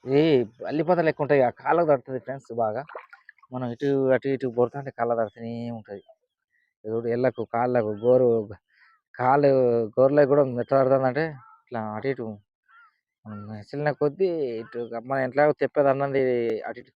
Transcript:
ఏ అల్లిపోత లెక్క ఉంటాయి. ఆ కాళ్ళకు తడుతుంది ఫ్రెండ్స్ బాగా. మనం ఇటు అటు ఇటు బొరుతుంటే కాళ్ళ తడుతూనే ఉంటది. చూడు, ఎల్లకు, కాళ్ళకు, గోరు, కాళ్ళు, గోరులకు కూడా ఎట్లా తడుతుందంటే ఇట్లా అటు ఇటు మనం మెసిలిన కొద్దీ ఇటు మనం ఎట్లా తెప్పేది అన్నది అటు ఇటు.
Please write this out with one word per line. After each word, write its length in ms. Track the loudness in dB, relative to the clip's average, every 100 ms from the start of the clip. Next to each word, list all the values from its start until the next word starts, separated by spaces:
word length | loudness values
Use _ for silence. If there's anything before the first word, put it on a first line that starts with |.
| 2
ఏ 140 | 2 4 4 2 _ -6
అల్లిపోత 320 | -4 0 2
లెక్క 220 | 2 0
ఉంటాయి. 200 | 2 4
ఆ 80 | 4
కాళ్ళకు 380 | 0 -2 0 2
తడుతుంది 320 | 0 0 -10
ఫ్రెండ్స్ 340 | -8 -14 _
బాగా. 300 | -4 -2 -4 -10 -16 -18 -20 -20 _ _
మనం 180 | -8 -8
ఇటు 380 | -4 0 0 2
అటు 140 | 2 0
ఇటు 200 | -4 -4
బొరుతుంటే 440 | 0 0 0 -12
కాళ్ళ 220 | -6 -2 -2
తడుతూనే 560 | -2 -6 -12 -10 -10
ఉంటది. 320 | -12 -14 -18 _ _ _ _ _ _ _ _ -6
చూడు, 220 | -6 -2
ఎల్లకు, 360 | 0 0 -2
కాళ్ళకు, 480 | -6 -2 0 0 -2
గోరు, 360 | -2 4 4 4 2 -2 -12 _ _ _ _ _ -4
కాళ్ళు, 320 | 2 4 4 4 4 2 0
గోరులకు 440 | 2 4 4 4
కూడా 140 | 4 2 0
ఎట్లా 160 | 0 2
తడుతుందంటే 460 | 4 2 2 -2 -4 -8 -20 _
ఇట్లా 180 | _ -10 -8 -6
అటు 120 | -6
ఇటు 200 | -6 -8 -12 _ _ _ _ _ _ _ _ -16
మనం 220 | -14 -14
మెసిలిన 440 | -16 -12 -4 -4
కొద్దీ 380 | 0 -2 0 -2 -2 -4 -6
ఇటు 200 | -10 -10 -8 -10 -6
మనం 160 | -4 -2
ఎట్లా 240 | 2 2
తెప్పేది 380 | 2 -2 2 2
అన్నది 320 | 2 0 0 0 0 -2 -4
అటు 180 | -8 -14
ఇటు. 120 | -18